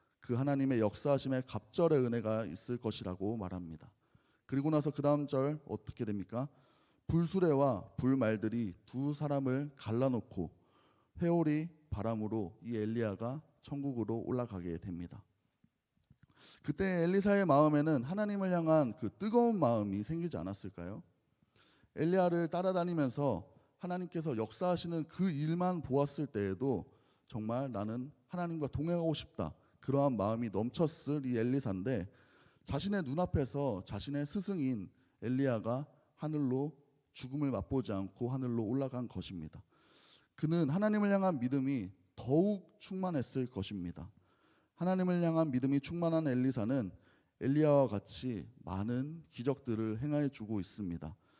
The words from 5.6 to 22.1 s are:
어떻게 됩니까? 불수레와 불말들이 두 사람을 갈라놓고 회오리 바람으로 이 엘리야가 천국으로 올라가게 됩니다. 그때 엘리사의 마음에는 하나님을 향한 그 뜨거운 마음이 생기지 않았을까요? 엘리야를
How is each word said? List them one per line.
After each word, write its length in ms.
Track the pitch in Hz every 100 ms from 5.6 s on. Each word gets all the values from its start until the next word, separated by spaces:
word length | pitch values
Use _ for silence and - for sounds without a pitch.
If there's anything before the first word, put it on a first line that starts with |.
| -
어떻게 380 | 107 - -
됩니까? 440 | 107 101 90 117 143 - _ _ _ _ -
불수레와 800 | 165 165 190 170 139 139 98 - -
불말들이 760 | 123 135 110 107 107 117 104 - -
두 260 | 123 143
사람을 580 | 143 147 139 131 131 147 -
갈라놓고 760 | - 117 135 120 - 98 80 - _ _ _ _ _ -
회오리 480 | 170 170 151 151 170 - _
바람으로 680 | 104 113 113 104 110 87 -
이 140 | 117 113
엘리야가 680 | 107 117 110 92 117 151 - _
천국으로 560 | - 143 139 120 104 113
올라가게 580 | - 120 113 92 87 82
됩니다. 440 | 101 85 87 104 - _ _ _ _ _ _ _ _ _ _ _ - -
그때 220 | - 147 190 180
엘리사의 420 | 170 196 202 202 180
마음에는 580 | 139 151 147 156 139
하나님을 480 | 131 196 208 202 190
향한 420 | 175 160 160 123 -
그 100 | 107 -
뜨거운 400 | 208 240 233 202
마음이 440 | 123 113 104 101
생기지 340 | 107 165 170 101
않았을까요? 680 | 92 101 95 - 87 110 - _ _ _ _ _ _ _ _ -
엘리야를 520 | 160